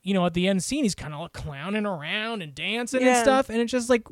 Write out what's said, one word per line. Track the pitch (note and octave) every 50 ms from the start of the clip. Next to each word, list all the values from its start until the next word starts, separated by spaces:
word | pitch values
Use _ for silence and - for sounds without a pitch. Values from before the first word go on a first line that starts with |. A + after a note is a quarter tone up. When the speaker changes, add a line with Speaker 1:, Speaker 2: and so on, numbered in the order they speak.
Speaker 1:
you | _ F#3
know, | G3 F#3 F3
at | F3 E3+
the | F3+ F3+ F#3+
end | G3 F#3
scene, | D#3 - B3+ D4+ C#4+
he's | G3+ -
kinda, | - - D3+ D3+ D3
like, | E3+ D#3+
clowning | - - - D#3+ C#3+ C3+ D3+ F#3+ G3+ A3 G#3
around | G#3 F#3 D3+ C#3+ D#3+ F#3+ G#3+ G#3+ A3+ A#3 G#3+
and | E3+ D3+ C3+
dancing | D3+ D#3+ F#3+ G#3+ A#3 B3 A#3 C4 C4
and | B3+
Speaker 2:
Yeah. | B3+ B3 A#3+
Speaker 1:
stuff. | A#3 C4+ C4 C4+ C4+ -
And | A3 A#3
it's | A#3 A3+
just | B3+ B3+ A#3 A#3+
like, | B3+ A#3 - -